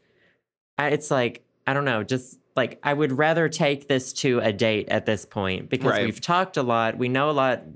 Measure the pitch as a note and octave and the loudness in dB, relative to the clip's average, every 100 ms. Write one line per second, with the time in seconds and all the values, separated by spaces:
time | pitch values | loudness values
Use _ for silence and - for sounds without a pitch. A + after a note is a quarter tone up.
0 | _ _ _ _ _ _ _ - D3 C#3+ | _ _ _ _ _ _ _ -4 0 0
1 | - C#3 A#2+ - _ _ - C3+ C#3+ A2+ | 0 0 0 -4 _ _ -2 0 0 0
2 | G#2+ C3 - - _ - A#2+ - D3 C#3+ | 0 -4 -4 -18 _ -2 -2 -2 -2 0
3 | D3+ C3 D3+ E3 D#3+ D#3+ D#3 C#3+ - C3 | 0 2 2 2 0 2 0 0 0 -2
4 | C#3+ - C#3 A#2+ A2 G2+ A2+ G#2+ - G#2 | -2 -2 0 2 2 2 2 0 0 -2
5 | A2 G#2+ - - F#2+ F#2 - C3 C3+ G#2 | 0 -2 -4 -4 -2 -2 -4 -2 0 0
6 | G#2+ G#2 - F3 F#3 D#3+ B2+ A#2 A2+ - | 0 -4 0 0 0 -2 0 2 0 0
7 | B2 C3 D3 D3 C3 A#2+ D#2+ | -2 0 0 2 2 0 -6